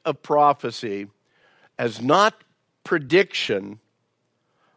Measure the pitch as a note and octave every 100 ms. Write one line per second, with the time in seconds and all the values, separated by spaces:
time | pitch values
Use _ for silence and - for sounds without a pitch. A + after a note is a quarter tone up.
0 | E3 C#3 - D3 D3 C#3+ A#2+ - A#2 G2+
1 | G2+ _ _ _ _ _ _ - A#2+ G#2+
2 | B2+ F3 G#3+ - _ _ _ _ - E3+
3 | C3 E3+ F#3+ - - G2+ G2+ A2+ _ _
4 | _ _ _ _ _ _ _